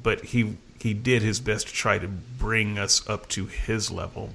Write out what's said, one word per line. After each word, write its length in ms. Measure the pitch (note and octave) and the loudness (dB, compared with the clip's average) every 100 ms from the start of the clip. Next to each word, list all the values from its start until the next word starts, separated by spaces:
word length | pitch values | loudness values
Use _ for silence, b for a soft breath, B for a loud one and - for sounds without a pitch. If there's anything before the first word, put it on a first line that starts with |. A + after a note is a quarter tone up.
but 240 | A2+ G#2 - | 0 0 0
he, 320 | B2 G#2+ F#2+ - - | 0 0 -2 -12 -4
he 140 | A2+ | -2
did 280 | G#2 B2+ A#2+ | 0 4 4
his 180 | G#2+ G#2+ | 4 2
best 280 | A2 G#2+ - | 0 -2 -2
to 60 | |
try 260 | - A2+ F#2+ | -2 2 2
to 80 | F#2 | 0
bring 720 | F#2 - B2 G#2+ A2 G#2 G#2 | -6 -8 -4 0 2 2 0
us 280 | G2 - - | 2 2 2
up 200 | G#2 - | -4 -4
to 160 | - F#2 | -6 -4
his 460 | - - A2 G#2 | -4 -2 0 -2
level. 380 | F#2 F#2+ - G#2+ | -4 -8 -8 -10